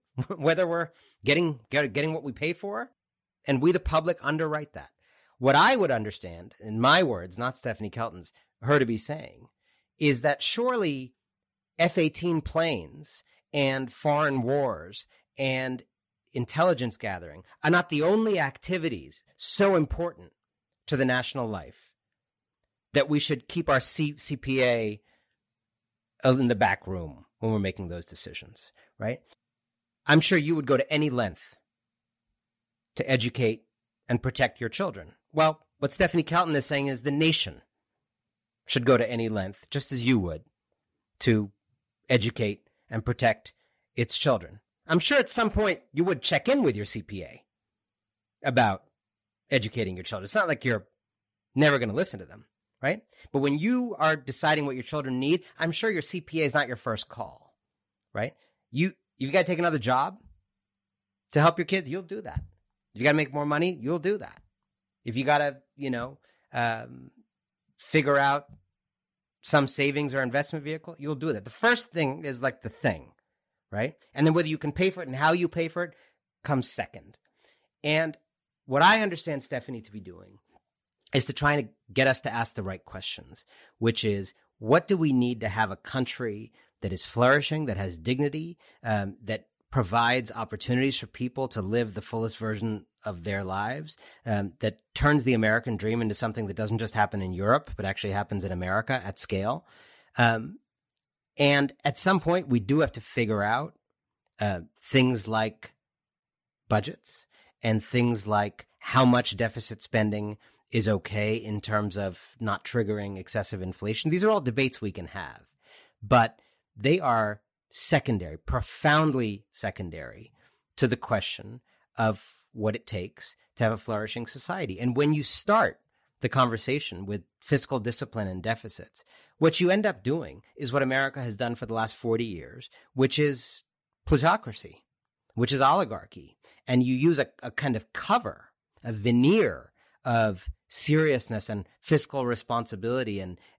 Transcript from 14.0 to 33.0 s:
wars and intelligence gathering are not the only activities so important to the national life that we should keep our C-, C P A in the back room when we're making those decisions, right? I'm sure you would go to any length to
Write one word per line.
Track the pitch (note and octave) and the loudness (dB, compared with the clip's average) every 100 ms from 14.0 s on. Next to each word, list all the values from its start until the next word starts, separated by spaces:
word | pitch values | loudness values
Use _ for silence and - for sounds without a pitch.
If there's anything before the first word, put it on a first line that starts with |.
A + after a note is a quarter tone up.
| D#3 D3 D3+ C3+ | 0 2 2 0
wars | A#2 C#3+ C3+ E2+ E2+ G2 - _ _ - | 0 0 0 -4 -10 -16 -18 _ _ -6
and | C3+ C3 C3 B2+ - _ _ _ _ | -2 -2 -4 -8 -12 _ _ _ _
intelligence | B2+ A#2+ D3+ F3+ C#3 B2 - | -6 -2 2 2 2 -2 -6
gathering | A2 F#2 E2+ D#2 - _ | -8 -8 -10 -18 -20 _
are | D3+ | 2
not | F3 F3 | 2 2
the | D3 | 0
only | D#3+ A3 A3 F#3+ | 2 2 2 0
activities | C#3 - - F#3 D#3+ G2 C#2 - _ - | -2 -4 -4 -2 -2 -6 -10 -18 _ -6
so | - - G3+ F3+ | 0 4 6 4
important | D3 - E3+ - F2+ _ _ _ _ _ - | 2 -2 -6 -8 -20 _ _ _ _ _ -2
to | C#3+ | 0
the | |
national | C3 B2+ A#2+ C3+ A2+ | 2 0 -2 -4 -4
life | G2 C#2 - _ _ _ _ _ _ _ _ _ _ _ | -6 -10 -20 _ _ _ _ _ _ _ _ _ _ _
that | C#3+ C#3 | 0 2
we | D3 | 0
should | - C3+ - | 0 -4 -4
keep | E3+ D#3+ | -4 0
our | C3+ | 2
C-, | - - D3+ D3 | 2 0 -2 -4
C | - C#3 | -6 -4
P | C3 C3 | -2 2
A | B2 A#2+ G#2+ G#2 _ _ _ _ _ _ _ _ _ _ _ _ | 4 2 0 -6 _ _ _ _ _ _ _ _ _ _ _ _
in | C3+ C3 B2 | 2 4 2
the | G#2+ | 2
back | G#2+ F#2+ - | 2 0 -4
room | F#2+ D#2+ C2+ _ _ | -8 -10 -14 _ _
when | A2+ | -2
we're | G#2+ | 0
making | G2 F#2 F2 | -2 -4 -8
those | F2 - | -10 -12
decisions, | - - - - - - _ _ - | -12 -12 -14 -16 -20 -20 _ _ -8
right? | G#2+ B2+ _ _ _ _ _ _ _ _ - | -8 -8 _ _ _ _ _ _ _ _ 4
I'm | D#3 | 4
sure | - F3+ | 4 2
you | D3+ D#3+ | 2 0
would | C3 | 2
go | C3 | 2
to | - | 2
any | D3+ D3+ | 0 0
length | B2 G#2 E2 - _ _ _ _ _ _ _ _ _ _ _ _ _ _ | 0 -2 -4 -18 _ _ _ _ _ _ _ _ _ _ _ _ _ _
to | - | -8